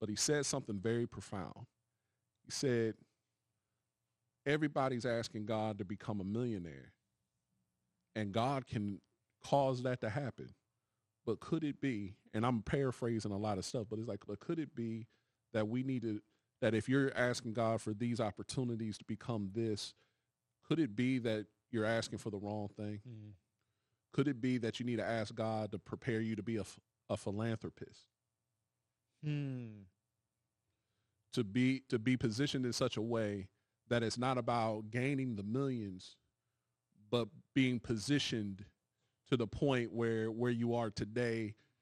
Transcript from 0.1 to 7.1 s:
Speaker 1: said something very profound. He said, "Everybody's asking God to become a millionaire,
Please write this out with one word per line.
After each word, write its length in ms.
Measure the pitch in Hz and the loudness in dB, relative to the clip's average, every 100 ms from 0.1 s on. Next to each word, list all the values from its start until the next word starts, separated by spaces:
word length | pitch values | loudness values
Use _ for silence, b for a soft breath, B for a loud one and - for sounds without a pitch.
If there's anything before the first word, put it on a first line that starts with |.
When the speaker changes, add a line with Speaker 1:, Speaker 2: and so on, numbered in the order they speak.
| 104 | 0
Speaker 1:
said 300 | - 147 135 | 2 2 2
something 320 | 143 - 101 | -2 -2 -2
very 280 | 110 117 120 | 2 2 0
profound. 600 | 107 - 101 71 - 123 _ _ _ _ _ _ _ | -4 -8 -6 -6 -10 -16 _ _ _ _ _ _ _
He 60 | - | -10
said, 440 | - 143 120 113 107 - _ _ _ _ _ _ _ _ _ _ _ _ _ 139 | -2 2 4 2 0 -12 _ _ _ _ _ _ _ _ _ _ _ _ _ 0
"Everybody's 580 | 151 151 147 131 123 | 2 2 2 0 0
asking 420 | 123 117 110 110 107 | 0 0 -2 -6 -2
God 320 | 110 110 101 | 0 0 -2
to 60 | |
become 360 | 95 104 - 104 | -6 -6 -4 -2
a 40 | |
millionaire, 680 | 95 110 123 104 82 69 64 _ _ | 0 0 0 -2 -6 -12 -18 _ _